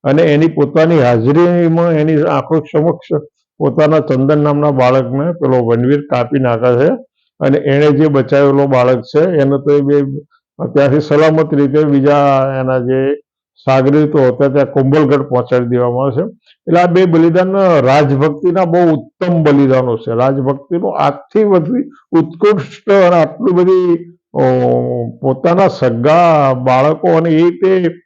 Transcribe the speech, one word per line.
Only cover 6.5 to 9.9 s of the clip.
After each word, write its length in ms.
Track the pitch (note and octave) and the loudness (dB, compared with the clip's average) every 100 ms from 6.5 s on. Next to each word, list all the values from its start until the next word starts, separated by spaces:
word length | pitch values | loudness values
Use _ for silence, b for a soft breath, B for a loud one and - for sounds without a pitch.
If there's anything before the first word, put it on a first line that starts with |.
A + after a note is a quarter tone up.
| A#2 B2 B2 D3+ | 0 0 2 0
છે. 40 | B3+ - _ _ _ | -2 -10 _ _ _
અને 180 | C#3 C#3 | -2 0
એણે 320 | C#3+ C#3 D3+ | 0 2 2
જે 180 | C#3 D#3 | 2 2
બચાવેલો 580 | C#3 A#2+ C#3 C#3 C#3 C#3 | 0 0 2 2 2 2
બાળક 340 | C3 B2 B2+ | 2 2 0
છે 240 | - D3+ | -2 -2
એને 340 | F3+ D#3+ C3+ C#3 | 0 0 0 -2
તો 120 | C#3+ | 0
એ 100 | D3 | 0
બે 220 | C#3 | 2